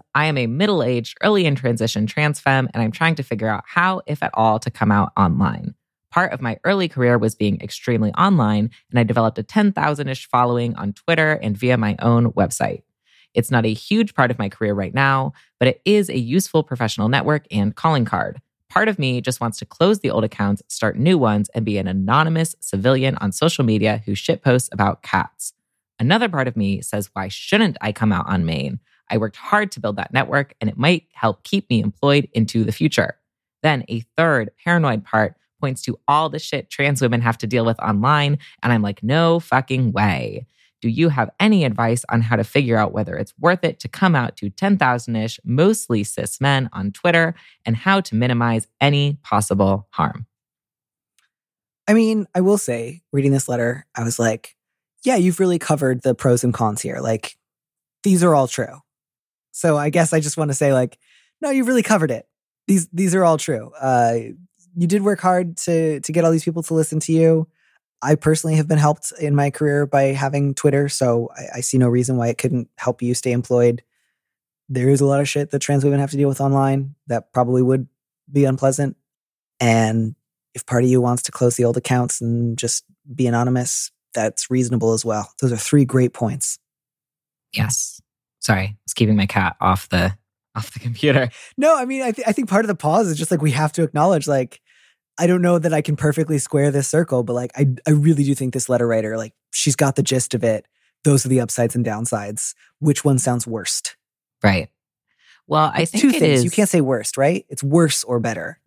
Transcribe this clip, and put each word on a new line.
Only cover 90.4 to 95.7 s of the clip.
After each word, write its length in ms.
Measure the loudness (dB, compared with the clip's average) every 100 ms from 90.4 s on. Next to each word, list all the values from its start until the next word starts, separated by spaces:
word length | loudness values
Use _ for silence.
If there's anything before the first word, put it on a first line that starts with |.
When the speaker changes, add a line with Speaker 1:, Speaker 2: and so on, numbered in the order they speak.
| _ -12
Speaker 1:
off 160 | -12
the 80 | -10
computer. 520 | -10 -2 2 2 0 -6 -14 0
Speaker 2:
No, 180 | 2 2
I 100 | 0
mean, 180 | -4
I, 80 | -4
th-, 160 | -2 -2
I 40 |
think 160 | -2 0
part 160 | 0
of 40 | 0
the 80 | -2
pause 320 | 0 2 0
is 100 | -2
just, 140 | -2
like, 100 | 0
we 100 | 0
have 200 | 0 0
to 100 | 0
acknowledge, 440 | -2 2 2 2 0
like, 340 | -2 -2 -8 _ _ _ _ _ 0
I 60 | 2
don't 160 | 4
know 160 | 2 2
that 160 | 2